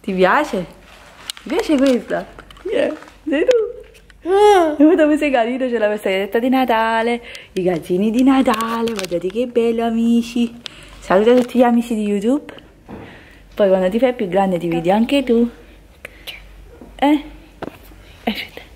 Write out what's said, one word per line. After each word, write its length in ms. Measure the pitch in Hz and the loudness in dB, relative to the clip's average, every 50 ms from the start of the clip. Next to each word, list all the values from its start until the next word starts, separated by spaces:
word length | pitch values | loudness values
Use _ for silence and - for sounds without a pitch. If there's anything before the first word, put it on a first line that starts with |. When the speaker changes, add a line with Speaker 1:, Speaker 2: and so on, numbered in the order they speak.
| - - | -6 -6
Speaker 1:
Ti 60 | 190 | 0
piace? 500 | 185 185 180 214 269 302 294 - 196 170 - - - - - - - - - - - - - - - - | 2 2 2 2 0 -2 -2 -6 -8 -8 -8 -14 -20 -20 -20 -20 -20 -20 -20 -20 -20 -20 -20 -20 -16 -10
Ti 60 | 202 | -6
piace 280 | 240 370 427 - 311 | -4 -4 -2 0 0
questa? 480 | 262 269 277 254 226 - - 175 170 190 - - - - - - - - | 2 4 2 2 0 -2 -6 -8 -8 -8 -10 -18 -20 -20 -20 -20 -14 -10
Speaker 2:
Yeah. 320 | 370 466 - - - 302 - - - - - _ 302 | -6 -2 -2 -2 -2 -4 -8 -16 -20 -20 -14 _ -4
Speaker 1:
Sei 160 | 269 294 - | -2 -2 2
tu? 840 | 494 494 466 427 - - - - - - - _ _ - - _ | 2 2 0 0 -4 -8 -14 -20 -20 -20 -20 _ _ -20 -14 _
Speaker 2:
Ah. 480 | 320 381 392 415 415 415 370 339 311 302 | -2 2 4 6 6 6 6 4 2 2
Speaker 1:
Oh, 200 | 302 285 311 359 | 4 4 6 6
come 220 | - 311 294 302 | 6 4 2 2
sei 120 | 294 302 294 | 0 0 0
carino, 380 | 262 247 226 233 254 262 262 | 0 0 0 0 -2 -4 -4
c'è 100 | 254 233 | -2 -2
la 180 | 226 214 208 208 | 0 0 0 -2
festa 440 | 208 - 208 190 190 196 202 - 233 | -2 -2 -2 -2 -2 -4 -2 -2 -2
di 100 | 233 262 | 0 2
Natale, 720 | 247 262 262 247 240 220 226 226 226 226 226 233 240 240 240 - - - - - | 2 2 2 2 2 0 2 0 0 0 0 -2 -4 -4 -6 -14 -18 -18 -20 -10
i 100 | - 185 | -6 -2
calzini 480 | 180 180 - 156 151 - 180 180 202 226 | -2 -2 -2 -2 -4 -4 -2 0 0 0
di 140 | 214 247 262 | 2 2 2
Natale, 680 | 269 269 269 262 - 190 214 226 226 233 233 226 226 226 | 4 4 4 2 0 0 -2 -4 -4 -4 -4 -4 -4 -4
guardate 340 | 208 190 170 175 170 170 | -6 -8 -6 -6 -6 -6
che 180 | 185 196 220 254 | -4 -4 -4 -4
bello, 380 | 240 240 240 226 233 226 226 233 | -2 0 0 0 0 0 -2 -2
amici. 680 | 233 226 226 233 233 233 240 233 - - 247 240 226 - - - - - - - - - | -2 -2 0 0 2 2 0 0 -2 -4 -4 -4 -4 -6 -12 -18 -18 -18 -18 -20 -20 -20
Saluta 380 | - - - 175 190 214 233 247 | -20 -4 0 0 2 4 4 4
tutti 240 | 254 240 247 - 240 | 4 2 0 2 2
gli 20 | |
amici 320 | 254 240 233 240 233 - 233 | 4 4 4 2 0 -2 -4
di 140 | 214 214 | -4 -2
YouTube. 440 | 208 202 202 190 226 262 294 - - - - - - - - _ - - - - - - - - - - - - - - | -2 -2 -2 0 0 -2 -2 -4 -10 -20 -20 -20 -20 -20 -20 _ -18 -18 -18 -18 -20 -20 -20 -20 -20 -20 -20 -20 -20 -2
Poi 140 | - 214 | 0 2
quando 200 | 196 185 190 185 185 | 2 2 2 2 0
ti 80 | 190 226 | 0 0
fai 160 | 254 254 247 | 0 0 0
più 120 | 247 226 | -2 -6
grande 300 | 185 170 196 196 190 185 | -2 0 0 0 0 0
ti 100 | 170 165 | -2 -4
vedi 220 | 170 165 170 165 175 | -4 -4 -2 0 0
anche 320 | 180 196 233 240 285 285 | 2 2 2 0 0 -2
tu. 260 | 262 254 233 233 240 233 - - - - - - - - - - _ - - - - - - - - - - - - - - - - - - | 0 2 2 2 2 0 -4 -14 -20 -20 -20 -20 -20 -20 -20 -20 _ -20 -20 -18 -20 -18 -18 -18 -20 -20 -20 -20 -20 -20 -20 -20 -20 -20 -6
Eh? 280 | - 269 285 302 294 - - - - - - - - - - - - - - - - - - - - - | -2 2 2 2 2 -2 -8 -20 -20 -20 -20 -16 -14 -14 -14 -14 -18 -20 -20 -20 -20 -20 -20 -20 -8 -6
Aspetta. 380 | - 208 - - - - - - - - | -6 -6 -6 -10 -14 -16 -20 -20 -20 -20